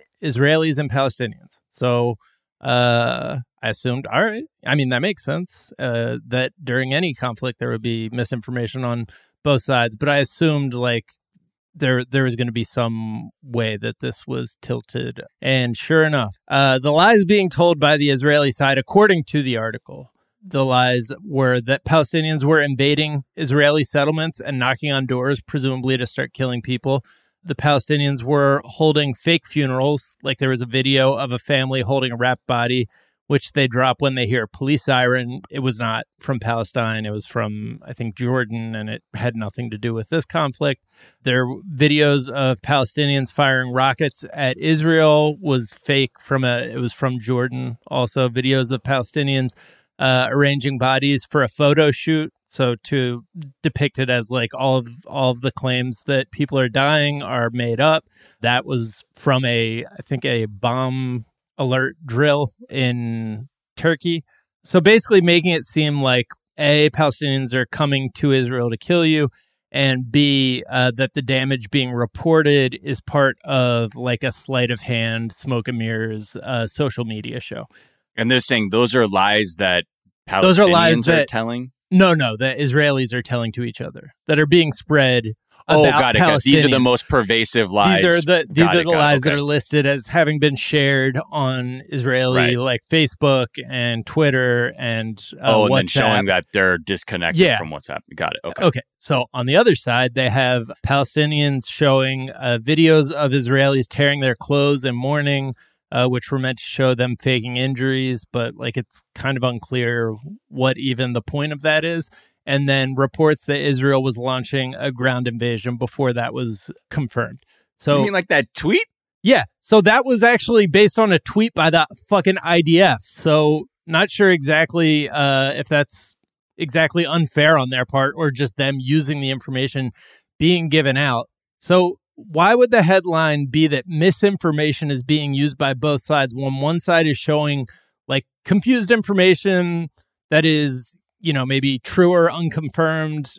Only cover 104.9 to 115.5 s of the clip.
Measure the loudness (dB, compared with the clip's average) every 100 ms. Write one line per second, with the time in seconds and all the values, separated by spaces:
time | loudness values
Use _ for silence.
104.9 | -4 -2 -2 0 -2 -4 -8 _ _ _
105.9 | 0 0 0 -4 -4 -4 -6 -8 0 0
106.9 | 2 -2 -2 -2 -2 -2 -4 -4 -2 -2
107.9 | -2 -4 -6 -8 -6 -6 -6 -8 -6 -8
108.9 | -14 -20 -8 -6 -2 -2 -4 -4 -2 -2
109.9 | -2 -4 -6 -14 -20 _ -2 0 0 -4
110.9 | -4 -2 -4 -4 -6 -6 -4 0 0 0
111.9 | -4 -8 _ _ _ -4 0 0 0 0
112.9 | 0 -2 2 2 2 -2 -2 0 0 2
113.9 | 2 0 -4 -4 -6 -4 -4 -6 -6 -8
114.9 | -2 0 0 -2 -4 -4